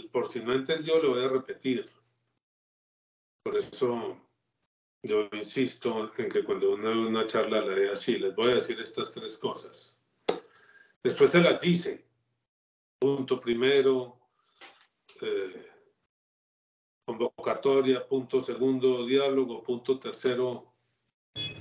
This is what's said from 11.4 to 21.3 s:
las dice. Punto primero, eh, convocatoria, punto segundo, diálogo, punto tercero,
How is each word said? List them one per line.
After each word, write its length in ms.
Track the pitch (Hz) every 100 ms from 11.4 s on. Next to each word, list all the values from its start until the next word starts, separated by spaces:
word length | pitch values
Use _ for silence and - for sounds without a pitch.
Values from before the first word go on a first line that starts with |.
las 180 | 170 -
dice. 460 | 175 175 - - _ _ _ _ _ _ _ _ _ -
Punto 400 | 135 139 131 123
primero, 760 | 123 117 127 139 135 131 123 - _ _ _ _ - - _ _ - -
eh, 480 | 113 101 95 - - - _ _ _ _ _ _ _ _ _ _ _ _
convocatoria, 1040 | - 113 120 - - - 139 135 131 127 127
punto 340 | 135 127 135
segundo, 640 | 131 117 131 131 131 127
diálogo, 580 | 120 135 139 135 123 113
punto 360 | - 120 120 131
tercero, 760 | 120 101 131 123 127 120 - _ _ _ _ _ _